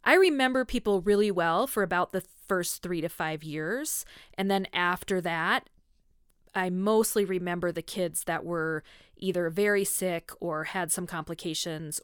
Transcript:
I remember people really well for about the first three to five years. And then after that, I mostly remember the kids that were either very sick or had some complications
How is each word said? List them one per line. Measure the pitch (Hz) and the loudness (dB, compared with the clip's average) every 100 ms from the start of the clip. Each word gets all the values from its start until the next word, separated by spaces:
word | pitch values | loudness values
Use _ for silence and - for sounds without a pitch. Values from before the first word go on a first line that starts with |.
I | - | 6
remember | 330 370 285 262 262 | 8 8 6 2 2
people | 254 240 214 196 | 0 -2 2 2
really | 180 202 214 | 4 4 4
well | 180 165 170 240 | 2 2 2 0
for | - | 0
about | 190 180 180 | 0 0 0
the | 190 - - - | -4 -6 -20 -4
first | 185 170 - | -2 -2 -6
three | 175 175 | -4 -4
to | 160 | -4
five | - 156 156 | -4 -4 -4
years. | 156 151 156 240 302 - - - - - | -6 -6 -4 -4 -4 -6 -8 -18 -16 -4
And | 196 | 0
then | 196 190 | 0 0
after | 175 175 180 - 185 | 0 0 0 -2 -2
that, | 170 165 170 247 - _ _ _ _ _ _ _ _ | 0 -2 0 0 -2 _ _ _ _ _ _ _ _
I | 196 185 | -2 -2
mostly | 180 196 220 226 220 | 0 4 4 4 2
remember | 196 185 175 175 175 | 0 0 -2 -2 -2
the | 165 | -2
kids | - - 175 - | -6 -4 -2 -2
that | - 165 | -4 -4
were | 170 170 160 156 - - - - | -4 -2 -2 -4 -8 -20 -20 -6
either | 185 180 170 | -2 0 0
very | 165 208 202 | 2 2 2
sick | 196 - 185 170 - - | 0 -2 -2 -4 -8 -10
or | 170 156 | -6 -4
had | 156 190 170 | -4 -4 -2
some | - 175 | -4 -4
complications | 170 156 165 175 156 175 156 156 147 | -8 -8 -8 -6 -6 -6 -6 -8 -8